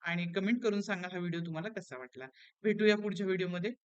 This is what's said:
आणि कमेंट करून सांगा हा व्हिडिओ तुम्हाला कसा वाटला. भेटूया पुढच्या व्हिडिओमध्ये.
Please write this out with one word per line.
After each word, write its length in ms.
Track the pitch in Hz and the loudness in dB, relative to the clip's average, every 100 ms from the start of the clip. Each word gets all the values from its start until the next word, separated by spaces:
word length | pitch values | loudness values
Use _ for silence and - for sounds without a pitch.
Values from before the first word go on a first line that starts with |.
आणि 300 | 170 170 175 | -4 -2 0
कमेंट 300 | 180 196 247 | 0 2 2
करून 180 | 233 202 | 2 0
सांगा 280 | 202 190 180 | 0 -4 -4
हा 60 | 185 | -4
व्हिडिओ 220 | 175 170 | -2 -2
तुम्हाला 280 | 170 160 175 | -4 -4 -6
कसा 300 | 214 170 127 | -8 -10 -12
वाटला. 280 | 127 127 131 - - _ | -12 -12 -14 -16 -20 _
भेटूया 340 | 214 208 214 208 | 0 4 6 6
पुढच्या 300 | 208 180 196 | 2 -2 0
व्हिडिओमध्ये. 440 | 190 180 175 185 240 | 0 0 -2 -4 -6